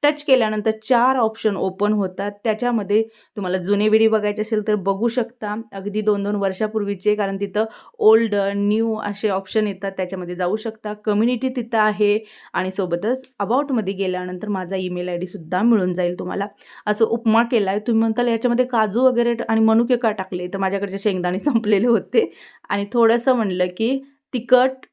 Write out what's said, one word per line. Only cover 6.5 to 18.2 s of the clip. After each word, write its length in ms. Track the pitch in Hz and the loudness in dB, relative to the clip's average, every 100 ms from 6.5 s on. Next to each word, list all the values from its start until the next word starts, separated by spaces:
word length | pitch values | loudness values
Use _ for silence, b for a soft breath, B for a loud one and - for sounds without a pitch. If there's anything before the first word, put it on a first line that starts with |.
| 185 214 214 202 190 208 208 | -2 -4 -2 -4 -2 0 0
कारण 220 | 202 196 | 0 -2
तिथं 260 | 190 185 220 B B _ | -4 -2 -4 B B _
ओल्ड, 380 | 208 220 233 202 | 6 6 4 0
न्यू 600 | 196 202 202 214 226 220 | 0 0 0 2 0 -2
असे 340 | - 208 214 | -6 -4 -2
ऑप्शन 380 | 196 196 226 208 | -2 -2 -2 -2
येतात, 240 | 196 196 | -4 -6
त्याच्यामध्ये 440 | 196 180 185 175 175 | -4 -6 -6 -8 -4
जाऊ 200 | 180 208 | -2 -2
शकता. 380 | 220 214 214 | -4 -8 -10
कम्युनिटी 560 | 208 214 208 226 247 262 | -8 -2 0 2 0 -2
तिथं 280 | 254 226 226 | -4 -4 0
आहे 420 | 214 185 208 208 214 B B | 0 2 2 0 -4 B B
आणि 180 | - 185 | -4 -4
सोबतच 600 | 185 185 165 196 262 262 _ | -2 -2 -2 -2 -4 -6 _
अबाउटमध्ये 540 | 185 247 285 254 190 | -2 0 0 -2 -2
गेल्यानंतर 540 | 190 190 180 180 180 202 | -4 -4 -4 -6 -8 -6
माझा 280 | 202 180 190 | -6 -4 -4
ईमेल 340 | 180 180 180 | -4 -4 -4
आयडी 160 | 175 175 | -6 -6
सुद्धा 360 | 185 160 180 | -10 -6 0
मिळून 320 | 226 226 185 | 2 2 2
जाईल 260 | 175 175 180 | 0 -2 -2
तुम्हाला. 280 | 180 180 202 _ B B - | -6 -4 -6 _ B B -4
असं 200 | 208 220 | 0 0
उपमा 380 | 233 226 220 | 2 2 2
केलाय. 360 | 233 240 190 202 | 2 0 0 -2
तुम्ही 200 | 214 220 | 0 0
म्हणताल, 280 | 226 220 | 0 0